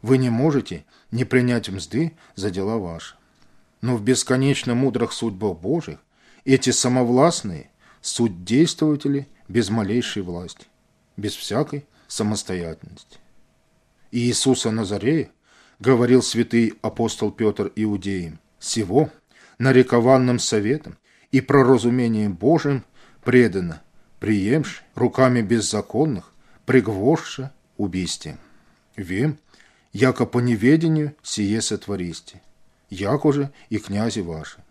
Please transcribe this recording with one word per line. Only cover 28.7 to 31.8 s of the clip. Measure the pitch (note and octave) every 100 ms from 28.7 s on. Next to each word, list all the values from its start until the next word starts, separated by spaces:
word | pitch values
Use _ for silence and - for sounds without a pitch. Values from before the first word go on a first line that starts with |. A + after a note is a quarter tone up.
| _ _ -
Вем, | F2+ F#2 D3 D3 _ _ _ _ _
яко | - C3 A#2+ A#2+
по | B2
неведению | B2 A2+ A#2 D#3+ E3 D#3 D3 D3
сие | - - G2+ A2
сотвористе, | - G#2